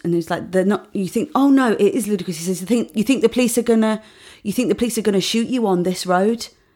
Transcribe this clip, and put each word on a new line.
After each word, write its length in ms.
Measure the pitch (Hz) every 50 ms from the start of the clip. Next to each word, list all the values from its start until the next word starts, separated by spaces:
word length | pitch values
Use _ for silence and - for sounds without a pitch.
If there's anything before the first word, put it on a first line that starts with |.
and 140 | - 175 175
it's 120 | 170 165 -
like, 200 | 180 - - -
they're 140 | 180 185 185
not, 240 | 196 208 - - -
you 140 | - 208 190
think, 240 | 165 - 233 - -
"Oh 160 | - 247 269 277
no, 260 | 269 269 262 233 196
it 200 | - 208 202 -
is 140 | 269 208 202
Ludacris." 180 | 208 180 185 - 175 156
He 40 |
says, 180 | 165 185 190 165
"You 60 | 185
think, 240 | - 233 233 220 -
you 120 | - 214 208
think 180 | - 269 220
the 60 | - 226
police 280 | 220 247 254 226 -
are 60 | 247
gonna, 400 | 233 240 226 220 220 220 214 214 - - - - - - - -
you 100 | - 208
think 160 | 190 - 247 -
the 60 | -
police 240 | - 233 233 - 226
are 40 |
gonna 180 | 190 214 196 190
shoot 260 | 170 - - 226 233
you 180 | 202 247 254 226 202
on 160 | 185 175 175
this 200 | 185 180 - -
road 420 | 180 180 180 190 214 233 233 - - - _ _ _ _